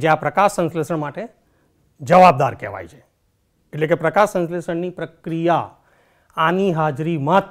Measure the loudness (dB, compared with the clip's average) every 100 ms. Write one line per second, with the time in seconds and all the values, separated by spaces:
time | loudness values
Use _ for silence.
0 | 0 0 0 0 0 0 -4 -4 -6 -6
1 | -6 -10 -14 _ _ _ _ _ _ -10
2 | 4 8 8 6 0 -4 -12 -14 -16 -20
3 | _ _ _ _ _ _ _ -4 0 0
4 | 0 2 2 0 -4 -6 -6 -6 -6 -8
5 | -14 _ -10 -4 0 0 -2 -14 _ _
6 | _ _ _ -2 0 2 0 0 -2 -2
7 | -4 -4 0 0 0